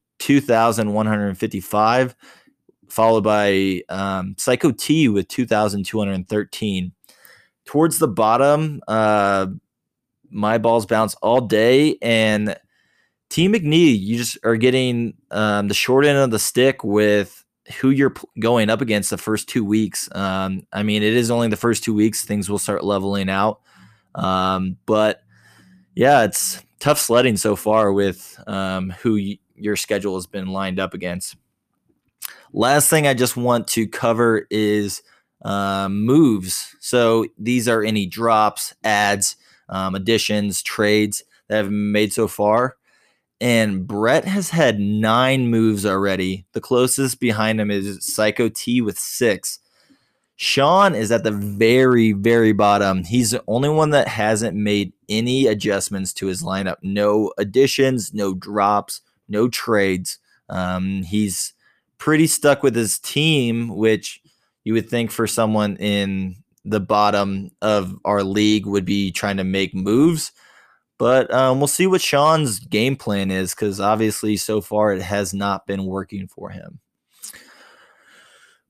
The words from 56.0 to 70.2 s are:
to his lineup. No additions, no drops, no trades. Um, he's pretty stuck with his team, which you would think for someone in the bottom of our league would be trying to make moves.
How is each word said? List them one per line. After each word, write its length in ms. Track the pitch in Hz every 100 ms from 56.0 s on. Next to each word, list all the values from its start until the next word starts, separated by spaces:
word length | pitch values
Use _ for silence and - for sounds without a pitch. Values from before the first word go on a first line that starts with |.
| 92
to 120 | - 98
his 160 | 92
lineup. 340 | 85 95 95 -
No 500 | 95 101 104 107 104 -
additions, 720 | 104 120 135 - 135 127 98
no 220 | 104 98
drops, 680 | 95 98 104 101 104 - - _ _ -
no 200 | 104 120
trades. 720 | - - 107 98 92 90 - _ _ -
Um, 540 | 92 90 92 95 98
he's 520 | 87 104 104 90 - - _ _ _ -
pretty 280 | - 156 156
stuck 360 | - 147 135
with 120 | 139
his 240 | 117 110 -
team, 720 | - 143 160 151 120 117 117
which 520 | 98 110 110 - - _ _ _ _
you 80 | 110
would 180 | 110 -
think 200 | 120 113
for 160 | - 110
someone 500 | - 110 107 104 98
in 600 | 104 101 98 95 95 92 _ _
the 160 | 101 107
bottom 680 | 92 107 104 101 98 98 95 -
of 340 | 107 104 92 98
our 180 | - 101
league 440 | 95 101 107 107 101
would 180 | 101
be 260 | 92 101 98
trying 280 | - 104 98
to 60 |
make 300 | 95 98 98
moves. 580 | 92 98 117 160 160